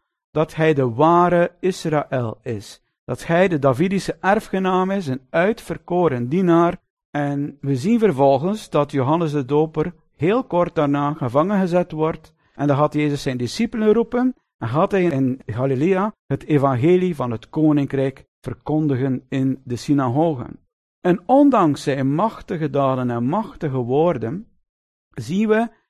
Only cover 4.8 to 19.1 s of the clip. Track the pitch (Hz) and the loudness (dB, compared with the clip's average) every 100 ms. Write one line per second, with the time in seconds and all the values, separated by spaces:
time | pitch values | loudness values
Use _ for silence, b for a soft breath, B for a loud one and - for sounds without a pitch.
4.8 | 185 196 156 127 _ 165 185 233 - 165 | 0 -2 -4 -8 _ 0 0 -2 -6 -10
5.8 | - 175 170 127 120 170 180 170 170 180 | -4 0 0 0 -2 0 2 4 2 -2
6.8 | _ _ _ 143 143 143 143 - 139 135 | _ _ _ -6 -4 -4 -6 -6 -4 -2
7.8 | 170 233 214 131 139 135 175 214 - 156 | 0 2 2 4 4 4 0 -6 -2 -2
8.8 | 143 139 127 165 160 147 127 147 160 156 | 0 0 0 0 0 -2 0 0 0 -2
9.8 | 165 - _ - 156 240 - 175 175 - | -6 -8 _ -4 0 0 0 -2 0 0
10.8 | 143 143 143 151 131 135 180 202 185 180 | 0 0 -2 -4 -2 0 0 0 0 0
11.8 | 175 156 156 160 - _ _ - 143 139 | -2 -2 -4 -4 -12 _ _ -4 0 2
12.8 | 151 151 147 143 139 123 123 - 233 226 | 2 0 -2 -2 -4 -4 -4 -4 -4 0
13.8 | 214 220 226 247 254 - _ - 113 131 | 2 2 2 0 -2 -4 _ -10 -4 0
14.8 | 202 196 175 135 131 131 - 107 139 127 | 0 2 0 0 -2 -4 -8 -4 -2 0
15.8 | 170 185 214 - - 139 - 147 135 123 | 0 0 -2 -6 -8 -6 0 2 2 2
16.8 | 151 180 185 160 123 113 - 160 156 147 | 2 2 2 -4 -6 -8 -8 0 2 2
17.8 | 139 135 135 - _ _ - 120 - 156 | 0 -2 -4 -6 _ _ -12 -10 -4 -2
18.8 | 151 127 135 | 0 0 -2